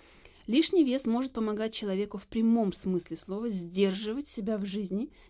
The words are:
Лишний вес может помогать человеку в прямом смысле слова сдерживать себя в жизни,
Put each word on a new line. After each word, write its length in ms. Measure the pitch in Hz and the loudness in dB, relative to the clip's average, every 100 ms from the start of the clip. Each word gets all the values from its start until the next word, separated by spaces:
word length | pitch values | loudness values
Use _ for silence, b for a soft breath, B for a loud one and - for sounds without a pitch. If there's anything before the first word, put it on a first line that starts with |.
| B B B B - | B B B B 0
Лишний 380 | 262 320 381 | 2 4 6
вес 220 | 262 262 233 | 4 4 2
может 260 | 233 262 | 0 0
помогать 400 | 233 214 214 220 | -2 -2 -2 -2
человеку 460 | - 202 190 202 190 | -2 -2 -2 -2 -6
в 80 | - | -4
прямом 460 | 226 226 233 196 | 2 4 4 2
смысле 440 | - 185 175 - 160 | -2 -2 -2 -2 -8
слова 320 | - 202 233 | -8 -6 -4
сдерживать 800 | 190 170 185 196 190 214 254 285 | -4 -2 2 2 2 -4 -6 -4
себя 300 | 233 202 214 | -4 -2 -4
в 60 | |
жизни, 460 | 196 202 185 196 285 B | -4 -4 -4 -4 -6 B